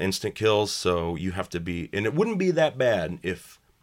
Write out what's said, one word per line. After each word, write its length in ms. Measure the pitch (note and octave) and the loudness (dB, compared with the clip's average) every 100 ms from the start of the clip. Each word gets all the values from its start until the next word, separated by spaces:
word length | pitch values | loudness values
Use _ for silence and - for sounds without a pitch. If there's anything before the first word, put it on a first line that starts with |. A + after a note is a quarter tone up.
instant 360 | F#2 F#2+ G#2+ - | -2 -2 -4 0
kills, 340 | A2 G#2 G#2 | 2 4 2
so 460 | - F#2 F2 E2+ E2+ | 0 0 0 0 -4
you 160 | F#2 | -4
have 160 | F2+ F2+ | -4 -6
to 100 | F2 | -6
be, 300 | E2+ E2+ E2 | -4 -4 -4
and 140 | G2 G#2+ | -2 0
it 80 | |
wouldn't 240 | D3 A3+ G3+ | 2 2 2
be 140 | F#3 | 2
that 260 | E3 D#3 B2+ | 4 2 2
bad 400 | B2 G#2 D#2+ F2 | 2 2 0 -4
if, 340 | F#2 F2 - - _ _ | -6 -6 -10 -20 _ _